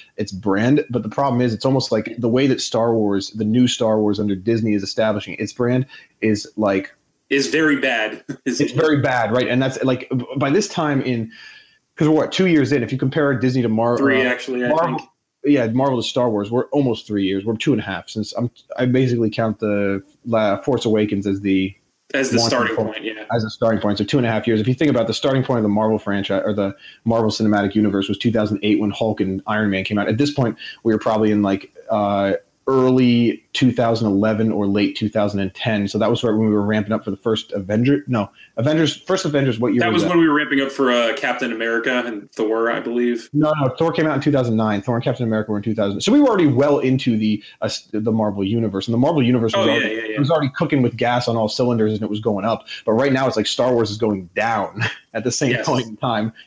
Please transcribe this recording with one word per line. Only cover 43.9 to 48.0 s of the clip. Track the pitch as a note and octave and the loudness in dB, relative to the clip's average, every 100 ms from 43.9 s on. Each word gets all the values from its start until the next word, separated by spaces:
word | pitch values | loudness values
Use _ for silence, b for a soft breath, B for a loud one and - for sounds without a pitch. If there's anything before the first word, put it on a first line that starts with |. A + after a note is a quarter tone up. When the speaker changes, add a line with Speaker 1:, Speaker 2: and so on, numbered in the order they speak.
Speaker 1:
came | E3 D#3 | 2 0
out | C#3 | 0
in | |
two | D3+ | 2
thousand | C3+ A#2+ A2 | 2 2 2
nine. | A2 G2+ | 0 0
Thor | B2+ A#2 | -2 -2
and | |
Captain | C#3 A#2+ A2+ | -2 -2 0
America | A2 G#2+ | -2 -2
were | G#2 | -4
in | |
two | A2+ | -2
thousand. | G#2+ G2+ G#2 | -2 -2 -2
So | - | 2
we | C#4+ | 4
were | C#4 | 4
already | G3+ D3+ | 4 4
well | A#2+ C#3+ C#3+ | 4 2 2
into | B2+ C3 B2 A2 | 2 0 0 0
the, | G#2+ G#2 B B | 0 -2 B B
uh, | G#2 | -6
s-, | - - | -6 -8
the | G#2+ | -4